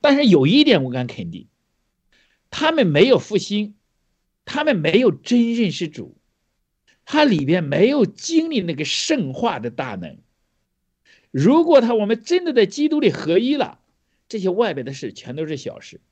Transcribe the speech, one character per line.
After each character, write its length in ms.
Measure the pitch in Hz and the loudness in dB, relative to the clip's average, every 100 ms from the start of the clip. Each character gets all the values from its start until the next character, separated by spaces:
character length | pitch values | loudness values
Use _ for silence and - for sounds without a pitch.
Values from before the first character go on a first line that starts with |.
但 140 | 294 277 | 0 2
是 100 | 262 | 4
有 220 | 156 135 | 4 4
一 160 | 208 | 4
点 200 | 269 180 | 4 4
我 60 | 131 | 0
敢 160 | 127 123 | -6 -8
肯 240 | - 87 | -10 -12
定， 160 | 85 - _ _ _ _ _ _ _ _ _ _ | -14 -18 _ _ _ _ _ _ _ _ _ _
他 220 | - 311 | -4 -2
们 160 | 320 190 | 2 2
没 180 | 147 247 | 4 4
有 140 | 220 | 4
复 180 | - 202 | 0 -4
兴， 380 | - 208 208 - _ _ _ _ _ _ - | -2 -6 -6 -12 _ _ _ _ _ _ -10
他 180 | 285 | -4
们 120 | 311 202 | -2 0
没 240 | 151 196 | 2 2
有 120 | 240 | 2
真 420 | 139 - 240 233 | 0 0 0 2
认 180 | 233 196 | 0 -2
识 160 | 139 165 | -4 -8
主， 260 | 139 - _ _ _ _ _ _ _ _ _ - | -10 -18 _ _ _ _ _ _ _ _ _ -4
他 200 | 302 294 | 2 4
里 180 | 165 | 2
边 200 | 135 175 | 2 0
没 260 | 147 143 226 | 0 2 2
有 160 | 285 202 | 2 0
经 440 | - - 320 330 | -2 -2 -2 0
历 120 | 262 | -2
那 140 | 170 139 | -4 -6
个 100 | 135 | -6
圣 480 | - - 294 139 | -6 -2 -2 -4
化 260 | 131 226 135 | -4 -6 -4
的 100 | 117 | -8
大 260 | - 131 95 | -8 -10 -10
能。 220 | 80 - _ _ _ _ _ _ _ _ _ _ _ | -14 -16 _ _ _ _ _ _ _ _ _ _ _
如 340 | 135 170 311 339 | 0 2 4 4
果 160 | 277 | 4
他， 120 | 233 226 | 4 0
我 100 | 208 | -2
们 180 | 226 | -4
真 220 | - 359 349 | -2 -2 0
的 80 | |
在 120 | 254 196 | 0 0
基 220 | - 302 | 0 -2
督 120 | 302 | 0
里 120 | 233 | 0
合 280 | 135 151 180 | -2 -2 0
一 160 | 247 285 | 0 -2
了， 240 | - - _ _ _ _ - | -4 -10 _ _ _ _ -12
这 100 | 220 | -6
些 100 | 185 | -4
外 240 | 190 220 | -2 -2
边 120 | 135 123 | -4 -10
的 80 | |
事 180 | 135 120 | -10 -12
全 240 | - - 143 | -12 -14 -10
都 100 | 156 | -8
是 120 | 143 | -10
小 220 | - 104 | -12 -16
事。 200 | - - _ | -20 -20 _